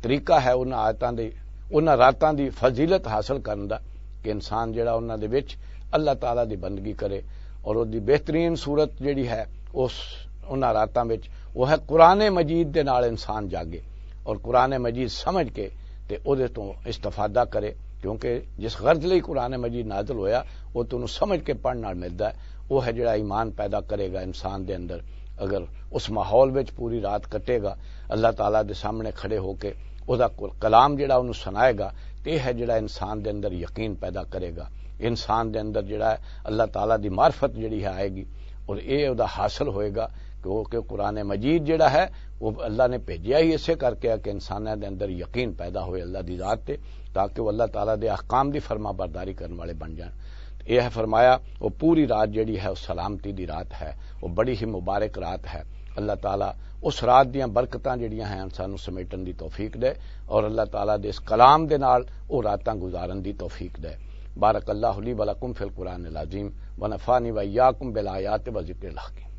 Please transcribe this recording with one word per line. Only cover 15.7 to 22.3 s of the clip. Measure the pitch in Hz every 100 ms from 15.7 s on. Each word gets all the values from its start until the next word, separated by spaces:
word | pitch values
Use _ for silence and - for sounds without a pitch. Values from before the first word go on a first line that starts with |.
| - - - -
تے | 104
او | -
دے | 139 123
تو | - 101 98 -
استفادہ | 117 104 - 107 104 120
کرے، | 107 104 - - -
کیونکہ | 95 110 127 120 - -
جس | 110 110
غرض | 117 160
لئی | 165 185
قرآن | 160 139 123 131
مجید | 120 120 110
نازل | 98 107 120
ہویا، | 98 117 135 - -
وہ | 120
تو | 120 127
انہوں | 120 -
سمجھ | 202 180 -
کے | 123
پڑھن | 127 123
نال | 104
ملدا | 90 87 87
ہے۔ | 107